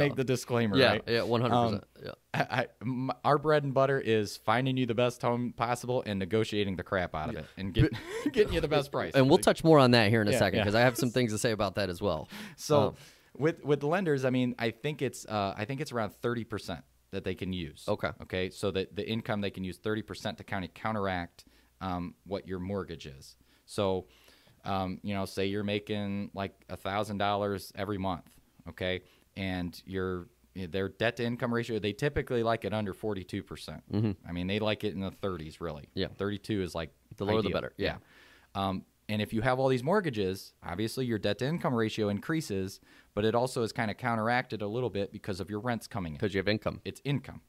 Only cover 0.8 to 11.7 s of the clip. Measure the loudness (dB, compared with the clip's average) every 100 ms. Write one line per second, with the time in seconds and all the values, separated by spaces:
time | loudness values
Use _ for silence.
0.8 | 6 4 0 0 2 2 4 4 2 0
1.8 | -8 -14 -14 -14 _ -4 0 0 -4 -6
2.8 | -6 -4 -4 -2 2 2 4 2 4 2
3.8 | 2 2 2 2 2 -4 0 2 2 2
4.8 | 0 2 2 2 0 0 -2 -2 -2 0
5.8 | 0 -2 0 -2 2 2 2 0 0 -2
6.8 | -2 -2 0 -2 -4 -6 -10 -8 -2 4
7.8 | 4 2 -8 -6 -2 2 2 2 2 0
8.8 | 0 -4 2 6 8 8 6 6 8 10
9.8 | 10 8 8 6 4 4 4 4 4 6
10.8 | 4 4 0 2 0 2 0 2 0